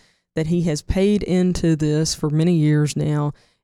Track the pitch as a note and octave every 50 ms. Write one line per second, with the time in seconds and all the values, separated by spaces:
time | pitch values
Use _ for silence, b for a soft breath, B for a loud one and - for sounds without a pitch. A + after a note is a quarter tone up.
0 | b b b b b b _ D#3+ D#3+ D#3+ F3 F3 E3 F3 D3+ D3 - - - F#3+
1 | G3 G#3 G#3 G3 - - F#3 F#3 F3+ F3+ F3 - F3 E3 D#3+ D3 D#3 D3+ D3+ D#3
2 | D#3+ D#3+ - - D#3+ D3+ D3+ D#3 D#3+ F3+ F3 D#3+ D3+ D3+ D3+ D3+ D3+ C#3+ - -
3 | D3 D3+ D3+ D3 D3 D3 b b b b b b